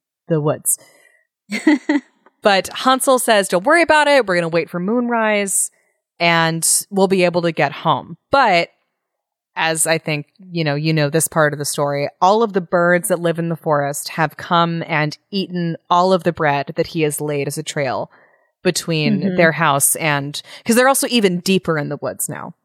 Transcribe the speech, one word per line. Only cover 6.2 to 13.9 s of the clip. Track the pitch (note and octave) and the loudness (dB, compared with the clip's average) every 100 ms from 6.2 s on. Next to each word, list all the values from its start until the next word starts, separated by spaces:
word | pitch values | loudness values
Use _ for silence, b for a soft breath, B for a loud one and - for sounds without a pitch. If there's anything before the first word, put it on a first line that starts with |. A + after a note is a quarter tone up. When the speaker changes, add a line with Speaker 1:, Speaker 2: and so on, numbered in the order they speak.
Speaker 1:
and | E3+ E3 E3 E3 D#3+ - - | 2 2 2 0 0 -2 -2
we'll | G3 F#3+ | 0 2
be | F#3+ | 2
able | F3+ F3 | 2 2
to | E3+ | -2
get | D#3+ D3 | 0 -2
home." | C#3 E3 C3 - E3+ _ | -2 -2 -2 -4 -16 _
But | C#4 B3 F3 E3+ _ _ _ _ _ _ _ _ - | 2 4 2 0 _ _ _ _ _ _ _ _ -4
as | D#3+ D#3+ D#3+ | -2 0 0
I | D#3+ | -2
think, | - D3+ D3 _ F#3+ | -2 -6 -6 _ -12
you | E3+ | -4
know, | D#3 | -2
you | C#3+ D#3 | -2 0
know | D#3+ D3 | 0 2
this | D#3+ - | 0 -2
part | - D3+ | 0 0
of | D3 | 0
the | |
story, | C#3+ - C#3+ C#3+ C#3+ - | -6 -4 -4 -2 -6 0
all | F3+ G#3+ | 2 4
of | A#3 | 2
the | F#3+ | -2
birds | E3+ F3+ F3 F3 F3 | -2 0 2 2 0
that | E3+ | -2
live | E3+ E3 | -2 -2
in | E3 | -4
the | D#3+ | -4
forest | - D3 C#3+ | -2 -2 -2